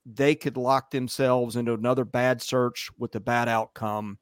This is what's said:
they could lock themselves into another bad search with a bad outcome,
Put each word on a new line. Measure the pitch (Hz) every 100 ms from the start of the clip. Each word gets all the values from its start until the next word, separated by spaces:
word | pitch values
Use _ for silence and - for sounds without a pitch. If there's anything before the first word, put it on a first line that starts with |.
| -
they | 107 139 151
could | 143 127
lock | 123 135 -
themselves | 135 127 - 131 127 120 117
into | 117
another | 117 117 127 120
bad | 123 127 123
search | - 127 123 - - -
with | 120 113
a |
bad | 104 120 120
outcome, | 113 110 - 110 107 104 98